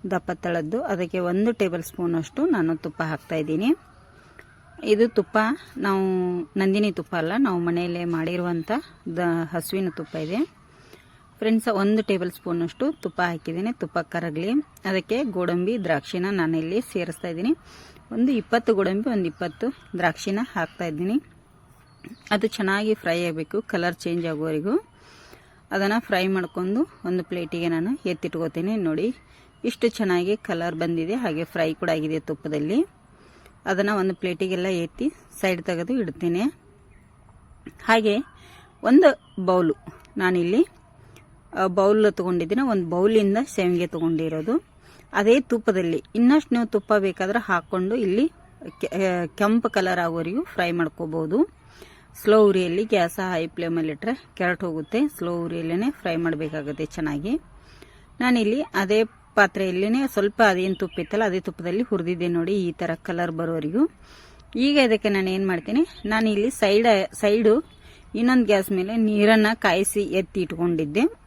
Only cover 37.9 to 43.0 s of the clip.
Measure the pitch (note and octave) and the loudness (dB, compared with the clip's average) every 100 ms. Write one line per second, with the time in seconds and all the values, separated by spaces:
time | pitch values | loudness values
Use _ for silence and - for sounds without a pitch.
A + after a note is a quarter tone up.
37.9 | A3 G#3+ G#3 D4+ - - - - _ G#3 | 4 4 0 -2 -14 -20 -20 -20 _ 6
38.9 | C4+ D#4 - _ - F3+ F#3 E3 - - | 8 8 4 _ -6 0 2 2 -2 -6
39.9 | - - - F#3 F3+ E3+ A3 F4 - - | -20 -14 -2 0 2 0 2 0 -2 -20
40.9 | - - - - - - - F#3+ F3+ G3 | -20 -20 -20 -20 -20 -12 -2 0 4 4
41.9 | G#3+ G#3+ - F3+ F3+ E3 G#3 C4+ G3+ E3+ | 6 4 2 -2 -2 0 0 0 0 0
42.9 | F3 | 2